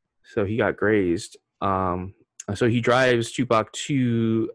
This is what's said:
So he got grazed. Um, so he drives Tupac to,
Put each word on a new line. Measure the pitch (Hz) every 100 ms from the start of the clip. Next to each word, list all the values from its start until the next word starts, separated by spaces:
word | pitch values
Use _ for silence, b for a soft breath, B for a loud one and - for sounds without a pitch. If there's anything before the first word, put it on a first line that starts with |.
| _ _
So | _ -
he | 98 110
got | 101 73
grazed. | 101 110 90 87 - - _ -
Um, | 98 95 92 90 92 - _ - -
so | 101 123
he | 120
drives | 120 123 127 120 113
Tupac | - 123 113 107
to, | - - 139 123 117 113 113 113